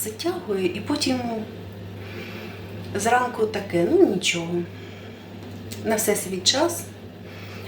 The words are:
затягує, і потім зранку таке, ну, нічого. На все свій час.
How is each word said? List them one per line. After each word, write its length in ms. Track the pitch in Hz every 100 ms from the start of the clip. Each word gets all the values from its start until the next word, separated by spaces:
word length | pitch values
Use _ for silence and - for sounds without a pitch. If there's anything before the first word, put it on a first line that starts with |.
затягує, 640 | 214 - 339 226 208 196 180
і 140 | 208
потім 400 | - 294 269 254 233 220 180 - - - - - - - - - - - - - -
зранку 520 | 202 220 247 240 - 214
таке, 400 | 196 190 170 196
ну, 160 | 359 269
нічого. 480 | 190 - 170 170 175 170 - - - - - - - - - - -
На 100 | 208 220
все 200 | - 202
свій 220 | 185 185
час. 460 | - 262 349 - - - - - - - - -